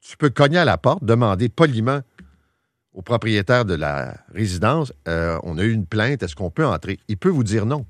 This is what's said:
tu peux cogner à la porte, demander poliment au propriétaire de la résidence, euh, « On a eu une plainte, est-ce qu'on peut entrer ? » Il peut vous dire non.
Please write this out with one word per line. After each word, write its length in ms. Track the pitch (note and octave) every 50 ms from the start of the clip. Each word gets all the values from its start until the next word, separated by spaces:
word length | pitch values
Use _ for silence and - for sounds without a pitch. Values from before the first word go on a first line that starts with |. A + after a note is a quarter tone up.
tu 160 | _ - - _
peux 120 | D3+ D3
cogner 280 | A2 - C#3+ C#3 D#3 F3
à 80 | E3+
la 120 | C3 F#2 D#2
porte, 280 | - A#2+ D3 G3 C#3+
demander 420 | G#2 A#2 A#2 B2 G#2+ G2 F2+ A#2+ A#2+
poliment 540 | - - E3 D#3 B2+ A2 A2 B2 C#3 C#3+ C#3 _ _ - - - _ _ _ _ _ _ _ _ _ _ _ _
au 100 | _ F#2+
propriétaire 640 | F2+ - B2 A2+ - A2+ A2 G#2 G2 - B2+ B2 A#2+
de 120 | G2 F2+
la 500 | D2+ D#2 D2 C#2+ C#2 C2 B1+ - - _ _ -
résidence, 580 | F#2 A2+ G2+ F2+ F2 F2 A2 C#3 E3 D3+ C3 - _ _ -
euh, « 320 | E2+ E2 E2 E2+ E2 D#2+ -
On 140 | - D#2+ D#2
a 60 | G2
eu 80 | A2+
une 160 | A2+ A2 F#2+ D#2+
plainte, 340 | - G#2+ G#2 B2 C#3+ A#2
est-ce 140 | - E2+ -
qu'on 160 | - F#2+ F2
peut 160 | - - D#3+ C3+
entrer ? » 320 | G2 D#2+ - F2+ G2 - _ -
Il 80 | G#2+
peut 140 | F#2+ - F#3
vous 160 | F#3+ C#3+ A#2+
dire 200 | G2+ G#2 A2+ G2+
non. 200 | A2+ C#3+ D3+ A#2+ -